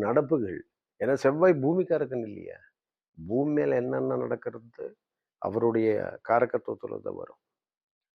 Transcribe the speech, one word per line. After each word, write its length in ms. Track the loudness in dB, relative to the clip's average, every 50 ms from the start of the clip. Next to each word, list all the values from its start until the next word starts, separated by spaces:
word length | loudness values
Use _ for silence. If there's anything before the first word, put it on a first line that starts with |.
நடப்புகள். 560 | 0 2 2 2 2 2 2 0 0 -2 -6 -10 -12 _ _ _ _ _ _ -4
ஏன்னா 120 | 0 0 2 2
செவ்வாய் 320 | 2 2 4 6 6 6 6 4
பூமிக்காரகன் 640 | 2 2 2 2 0 0 0 -2 -2 -2 -4 -6 -6
இல்லையா? 300 | -8 -10 -12 -14 -14 -16 -18 -20 _ _ _ _ _ _ _ _ _ _
பூமி 340 | -14 -6 -2 0 0 0 0 0
மேல 240 | 0 2 2 2 0
என்னென்ன 360 | 0 -2 -2 -2 -2 -2 -2 -2 -2
நடக்கிறது 640 | -4 -6 -6 -6 -8 -10 -10 -14 -20 -16 -14 -14 -14 -14 _ _ _ _ _ _ _ _ _
அவருடைய 460 | -6 -2 0 2 2 2 2 2 2 2 2 0 -2 -4 -8 -6 0
காரகத்துவத்துல 760 | 2 4 4 4 2 0 -2 -4 -8 -10 -10 -10 -10 -10 -10 -10
தான் 120 | -10 -10 -10
வரும். 200 | -12 -14 -16 _ _ _ _ _ _ _ _ _ _ _ _ _ _ _